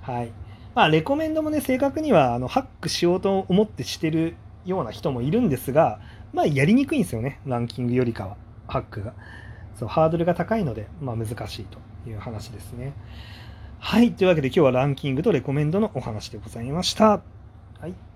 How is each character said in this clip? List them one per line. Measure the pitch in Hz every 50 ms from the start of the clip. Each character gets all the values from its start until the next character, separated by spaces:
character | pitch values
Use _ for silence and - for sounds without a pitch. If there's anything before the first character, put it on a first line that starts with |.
は | - - 127 120 120
い。 | 113 - - - - - - - - -
ま | 247 214
あ、 | 156
レ | 156 160 156
コ | - 269
メ | 302 320 311
ン | 311
ド | 320 311
も | 302
ね、 | 302 302
正 | - - 254 254
確 | 277 277 277 320
に | 311 302 240
は、 | 165 135 123 120
あ | 120
の、 | 127 131
ハ | - 262
ッ | 262 - - -
ク | - 151
し | - - -
よ | 170 180
う | 185
と | 180 196 196 190 190 -
思 | 175 190 214
っ |
て | 208 - - 131
し | - - -
て | - 160
る | 156 160 165 160 165 - - - - - -
よ | 180 185 190
う | 143
な | 110
人 | 98 - - 160 135
も | 120 117
い | 143
る | 165 233
ん | 254 202
で | 139
す | 120 - - 123
が、 | 151 165 127 107 - - - - - - - -
ま | 349 349
あ、 |
や | 202 147 131 135
り | 160 214
に | 262 285
く | - 339
い | 285
ん | 190
で | -
す | -
よ | 113 113
ね、 | 139 - - -
ラ | 139 127 120
ン | 120 117
キ | - - 123
ン |
グ | 120 123
よ | 127 127
り | 120 110
か | - 104
は、 | 98 101 - - - - - -
ハ | - - 135
ッ | -
ク | - - 110 98
が。 | - - - - - - - - - - - - - -
そ | - 120
う、 | 107
ハ | - 170 160
ー | 160
ド | 165 165
ル | 170
が | 175 170
高 | - 175 - 220
い | 226 196
の | 139 110
で、 | 110 104 - - 170
ま | 147 131 113
あ、 |
難 | 113 113 110 120 - 110
し | 101 - - 104
い |
と | - - - - - - - - 117
い | 113
う | 104
話 | - 127 113 101 - -
で | - 98
す | - - -
ね。 | 120 123 139 143 - - - - - - - - - - - - - - - - - -
は | - - 214
い。 | 240 240 170
と | - 196
い |
う | 180
わ | 180
け | 156
で、 | 135 131
今 | -
日 | 196
は | 156 131 123
ラ | 127 131
ン | 143 139
キ | - - 143
ン | 131
グ | 131 170
と | 233
レ | 190 135 107
コ | - 135
メ | 147 151
ン | 151
ド | 165 196
の | 220 202 -
お | 135
話 | 113 123 110 104 - -
で | - 107
ご | - -
ざ | - 120 117
い | 127
ま | 143 175 185
し | - -
た。 | - 214 214 208 190 - - - - - - - - - - - -
は | -
い。 | 165 185 - - - -